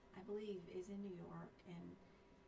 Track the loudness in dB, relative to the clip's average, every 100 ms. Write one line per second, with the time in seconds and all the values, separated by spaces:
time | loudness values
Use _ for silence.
0 | -10 -6 2 4 6 2 2 2 2 2
1 | 2 2 0 0 -2 -6 -4 -2 -2 -4
2 | -10 -14 -14 -14